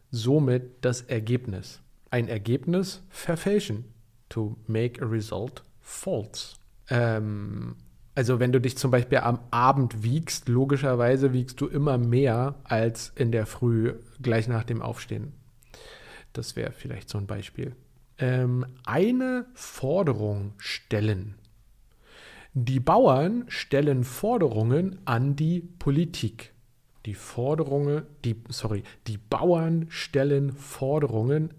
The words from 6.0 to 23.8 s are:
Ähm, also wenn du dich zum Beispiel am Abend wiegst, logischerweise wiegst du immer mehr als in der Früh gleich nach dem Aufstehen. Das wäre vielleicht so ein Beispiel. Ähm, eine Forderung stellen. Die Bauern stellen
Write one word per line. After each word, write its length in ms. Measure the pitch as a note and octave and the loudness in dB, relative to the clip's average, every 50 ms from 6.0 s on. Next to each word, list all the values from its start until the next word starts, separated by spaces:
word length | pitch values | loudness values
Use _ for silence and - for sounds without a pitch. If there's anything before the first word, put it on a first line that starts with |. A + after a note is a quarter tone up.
| - G3 F3 A2+ G#2 - - - - - - - - - _ - - - | -6 -4 -4 -4 -4 -8 -10 -12 -12 -14 -16 -20 -20 -20 _ -16 -6 -2
Ähm, 840 | B2+ A#2+ A#2+ A2+ A2 A2 A2 G#2+ G#2 G#2 G2+ G#2+ G#2+ A2 A2+ A#2+ A#2 - - - - - - - - | 0 2 2 2 0 0 -2 -4 -4 -6 -6 -8 -8 -8 -8 -10 -10 -14 -18 -20 -20 -20 -18 -8 -2
also 240 | C#3 B2+ A#2 B2+ A2+ | -2 2 2 2 2
wenn 140 | B2 B2 B2+ | 4 4 4
du 80 | C3 | 2
dich 160 | B2 B2+ - | 2 2 -2
zum 140 | - - B2+ | 0 0 2
Beispiel 260 | B2 B2 A#2+ - C3+ | 2 2 4 4 2
am 220 | B2+ - A#2+ A#2+ A#2+ - - | 2 2 2 0 -2 -2 -2
Abend 500 | - A#2+ B2 B2+ C#3+ C#3 C3 A2+ A2 A2 | 2 4 6 6 6 4 2 0 0 -2
wiegst, 460 | G#2+ A#2 C3+ D#3+ D#3+ - - - - | -2 0 0 0 -2 -4 -8 -6 0
logischerweise 840 | B2 A#2+ B2 C3+ C#3 C#3 C3 C#3+ C3+ B2+ A#2+ A#2+ A#2+ C3+ C3+ C#3 C3+ B2+ | 2 2 4 4 2 2 0 2 0 2 4 4 4 4 4 4 4 2
wiegst 260 | B2+ B2 B2+ - - | 2 -2 -2 -4 -4
du 80 | C3 | -4
immer 300 | - - C#3+ C#3+ D3+ C3 | -2 0 0 2 2 2
mehr 580 | B2 A#2+ A#2 B2 C3 C#3 C3 A2 A#2+ B2+ C#3 C#3 - - | 2 2 4 4 4 4 4 4 2 0 -2 -4 -8 -4
als 480 | - - A2 A2+ A#2 A2+ - - - - | -2 0 2 2 0 -2 -4 -12 -10 -4
in 180 | - C3 A#2 A2+ | -2 0 2 2
der 120 | A2+ G#2 | 0 0
Früh 480 | - - - B2 A#2+ A#2 A2 A2+ A#2+ - - - - - - | -2 -4 0 2 2 4 4 2 0 -2 -4 -12 -20 -12 -4
gleich 260 | B2 A#2+ A2+ A2+ G#2+ | 0 2 2 2 2
nach 160 | B2 A#2+ A2 A2 | 0 -2 -2 -2
dem 180 | A#2 A#2 A2+ | -2 -4 -4
Aufstehen. 520 | A#2 A#2 A2+ - - - A2 G#2+ G#2+ D3 - - - - _ - - - - - - - - - - - - - - - | -4 -6 -8 -8 -8 -8 -8 -8 -8 -10 -14 -18 -20 -20 _ -20 -20 -20 -20 -20 -20 -20 -20 -20 -20 -20 -20 -20 -20 -12
Das 240 | - - A#2 - - | -10 -10 -10 -8 -8
wäre 160 | A#2 A2+ - | -6 -8 -8
vielleicht 380 | - - - B2 A2+ G2+ - - | -8 -10 -12 -12 -12 -12 -12 -8
so 80 | - | -6
ein 100 | G#2 G2+ | -6 -6
Beispiel. 480 | G2+ G#2 G2+ G2+ - - - B2+ B2+ A#2+ - - _ _ _ _ _ _ | -6 -8 -10 -10 -12 -10 -10 -10 -10 -10 -16 -20 _ _ _ _ _ _
Ähm, 480 | - C3+ B2+ B2+ B2+ B2+ B2 B2 B2 B2+ - - - - | -4 -2 0 0 2 0 0 0 -2 -2 -6 -10 -12 -8
eine 600 | - A#2 D#3 F#3+ A#3 B3 B3+ C4 B3+ B3+ B3 A#3+ - - | -2 2 2 2 4 2 0 0 -2 -2 -4 -6 -8 -14
Forderung 1000 | - - - - - - C3 D#3+ F#3+ G3 C#3+ A#2 G#2 G#2+ G#2 G#2 G2+ G2+ G2+ G2+ | -18 -18 -14 -10 -6 -2 0 0 2 2 2 0 0 0 -2 -2 -4 -4 -8 -10
stellen. 800 | - - - - - - - A2+ G#2 G#2+ G#2+ G#2 F#2 F#2+ G#2+ G2 - - - - - - - - _ - _ - _ - - - - - - - - - - - | -12 -10 -10 -10 -8 -6 -2 0 0 2 2 0 -2 -4 -10 -12 -16 -20 -20 -20 -20 -20 -20 -20 _ -20 _ -20 _ -20 -20 -20 -20 -20 -20 -20 -20 -14 -6 -4
Die 260 | C3 A#2+ A#2+ C3 C3 | -2 0 0 0 0
Bauern 640 | B2+ - F3 A3+ C4 F#3 C3 C3 D#3 F#3 A3+ A#3+ B3 - | 4 6 6 8 8 8 6 6 4 2 0 -2 -4 -6
stellen 560 | - - - - C#3 C3+ | -10 -10 -4 0 2 2